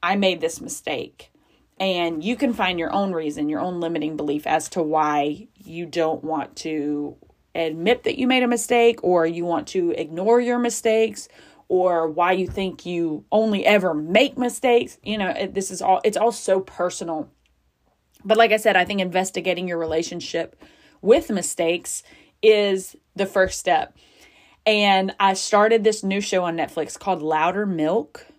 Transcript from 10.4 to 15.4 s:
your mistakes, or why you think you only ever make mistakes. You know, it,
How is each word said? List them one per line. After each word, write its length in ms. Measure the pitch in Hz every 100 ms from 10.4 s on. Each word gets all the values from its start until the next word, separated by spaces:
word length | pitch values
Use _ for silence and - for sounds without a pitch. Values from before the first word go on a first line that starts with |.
your 180 | 240 240
mistakes, 680 | 240 226 226 220 220 214 - _ - _ _
or 400 | 185 180 175 160
why 240 | 156 175
you 140 | 190 185
think 400 | - 190 170 175
you 380 | 175 165 151 -
only 340 | 208 220 202 -
ever 280 | 208 185
make 440 | 151 151 196 269 -
mistakes. 600 | 247 - 262 240 - -
You 160 | - 214
know, 100 | 185
it, 260 | -